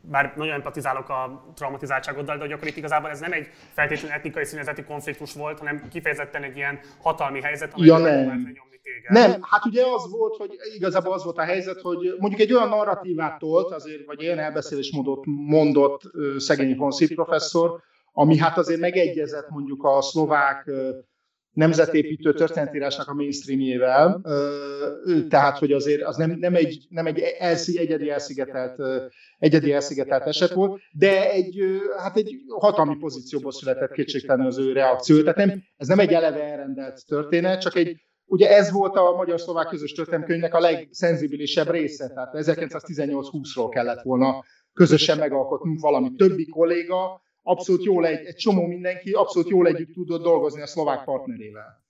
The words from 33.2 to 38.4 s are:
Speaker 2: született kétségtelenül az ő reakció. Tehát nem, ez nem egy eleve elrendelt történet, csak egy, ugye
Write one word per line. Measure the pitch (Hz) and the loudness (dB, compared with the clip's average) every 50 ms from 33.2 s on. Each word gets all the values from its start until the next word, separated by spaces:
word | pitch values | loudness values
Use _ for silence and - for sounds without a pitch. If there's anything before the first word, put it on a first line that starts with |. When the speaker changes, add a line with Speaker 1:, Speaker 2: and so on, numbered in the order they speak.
| 123 - - 143 127 139 | -12 -8 -8 -6 -6 -8
Speaker 2:
született | 127 180 147 131 127 131 135 131 | -12 -6 -4 -4 -2 -2 -2 -4
kétségtelenül | - - 135 - 143 139 135 139 135 127 131 | -2 -4 -4 -4 -4 -6 0 0 2 2 2
az | 131 123 | 0 0
ő | 131 135 131 | 0 0 0
reakció. | 131 139 131 127 127 127 127 - 151 151 | 2 4 4 4 2 2 4 6 6 6
Tehát | 151 156 160 | 6 4 4
nem, | 202 202 190 196 196 - _ _ | 4 2 2 2 -2 -12 _ _
ez | _ 139 | _ 0
nem | 127 185 202 | 2 4 4
egy | 202 - 170 | 6 6 4
eleve | 165 160 160 143 151 151 | 4 4 2 0 -2 -6
elrendelt | 147 147 139 139 135 135 135 135 131 131 131 - | -6 -8 -8 -8 -8 -8 -8 -10 -12 -14 -16 -8
történet, | _ 151 143 151 143 175 170 175 185 190 185 | _ -4 -4 -2 0 0 0 2 0 0 0
csak | 190 180 - | -2 -2 0
egy, | 180 165 175 170 160 _ _ _ _ _ | 0 0 0 -2 -12 _ _ _ _ _
ugye | _ 190 180 | _ 0 2